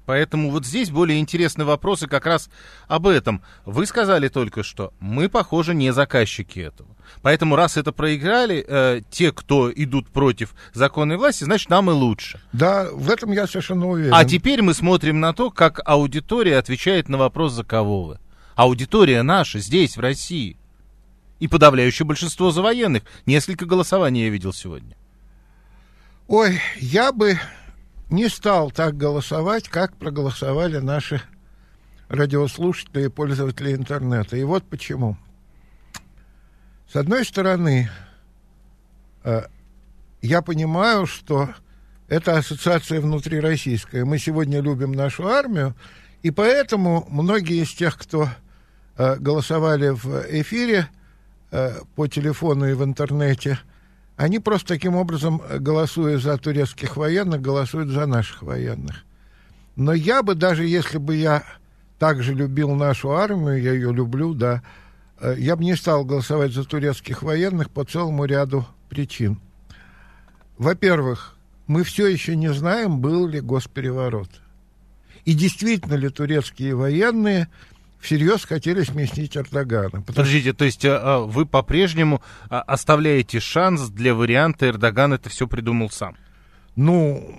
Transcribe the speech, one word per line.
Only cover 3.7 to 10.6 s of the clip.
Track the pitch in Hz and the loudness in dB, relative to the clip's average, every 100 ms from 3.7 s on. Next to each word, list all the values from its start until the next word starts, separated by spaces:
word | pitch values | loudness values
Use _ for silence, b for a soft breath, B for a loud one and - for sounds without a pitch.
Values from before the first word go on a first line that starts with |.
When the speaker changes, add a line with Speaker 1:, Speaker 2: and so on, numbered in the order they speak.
| 113 202 | -4 -2
Speaker 1:
сказали | 240 196 175 135 | 0 2 2 2
только | 135 113 110 | 0 -4 -4
что: | 98 - 95 - | -8 -8 -10 -10
"Мы, | 95 123 190 | -6 -2 0
похоже, | 233 175 160 160 165 | 0 0 0 0 0
не | 131 | 2
заказчики | 127 139 127 110 - - 95 | 2 2 2 0 -2 -10 -12
этого". | 78 - - - b b | -14 -16 -20 -20 b b
Поэтому, | 135 156 160 139 | 2 2 4 4
раз | 165 156 | 2 0
это | 147 | -4
проиграли, | - 156 151 165 240 240 160 - | -2 -2 -2 0 0 0 -2 -2
э, | 139 131 120 - | 2 2 0 -4
те, | - 170 | 0 0
кто | - - 143 120 | 0 0 2 2
идут | 143 143 135 - | -2 -2 -2 -2
против | 139 135 110 113 - | 0 0 0 -6 -12